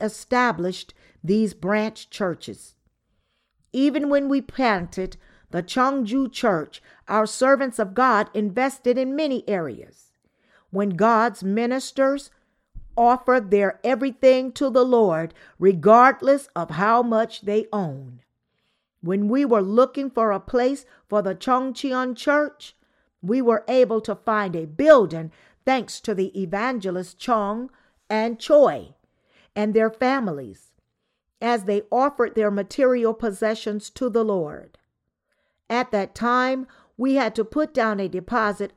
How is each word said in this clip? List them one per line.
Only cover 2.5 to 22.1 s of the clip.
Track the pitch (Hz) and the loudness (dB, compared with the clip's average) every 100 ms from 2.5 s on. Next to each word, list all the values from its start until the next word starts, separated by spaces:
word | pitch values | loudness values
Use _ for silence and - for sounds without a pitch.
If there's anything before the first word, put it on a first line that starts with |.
| 95 - _ _ _ _ _ _ _ _ _ _ | -16 -20 _ _ _ _ _ _ _ _ _ _
Even | 254 285 277 285 | 0 0 0 0
when | 285 277 | 0 2
we | 277 | -2
planted | - - 247 196 175 - 185 - _ _ _ | -2 -2 0 0 -4 -8 -10 -12 _ _ _
the | 170 | -8
Cheongju | 180 254 254 277 214 269 262 | -4 0 0 0 -2 -2 -4
Church, | - 240 170 147 - _ _ - | -2 0 0 -4 -14 _ _ -4
our | 175 214 | -2 -2
servants | - 254 269 269 - | 0 2 2 0 -4
of | 196 | -4
God | 190 254 214 214 | 0 2 2 0
invested | 220 208 202 269 - 247 247 | -4 -4 -2 -4 -2 -2 0
in | 262 | -2
many | 277 311 247 - | -2 -2 -2 -4
areas. | 196 151 107 - _ _ _ _ _ _ _ _ | -4 -4 -10 -18 _ _ _ _ _ _ _ _
When | 190 208 | -4 -2
God's | 170 220 226 233 - | 0 2 2 0 -2
ministers | 190 208 240 262 - - 269 277 - _ _ _ _ - - - | -4 -2 -2 -4 -6 -2 0 -2 -8 _ _ _ _ -20 -8 2
offer | 240 254 254 254 | 2 2 2 0
their | 196 202 196 - | 2 2 2 -2
everything | 233 254 269 233 262 254 262 | -2 -2 -2 2 4 4 2
to | - - | -2 0
the | 247 | 2
Lord, | 254 233 208 160 165 - - - | 4 4 4 0 -4 -10 -20 0
regardless | 185 175 170 226 254 254 254 277 - - | 2 4 6 8 8 6 2 2 0 -8
of | 160 | -6
how | 156 208 233 | -2 2 2
much | 240 220 226 - | 2 0 -2 -6
they | 202 214 220 | -4 -4 -2
own. | 208 170 135 131 123 _ _ _ _ _ _ _ _ | -4 -6 -8 -14 -20 _ _ _ _ _ _ _ _
When | 165 196 208 | -4 -2 0
we | 262 | 0
were | 277 226 | 2 2
looking | 190 226 254 277 277 | 2 2 2 0 -6
for | 247 226 | -2 0
a | 196 | -2
place | - 247 254 277 - _ - | -2 0 0 -2 -12 _ -4
for | 208 | -2
the | 190 190 | -2 -4
Chongcheon | - 254 262 247 277 254 254 | -2 -2 -2 -6 -4 -4 -4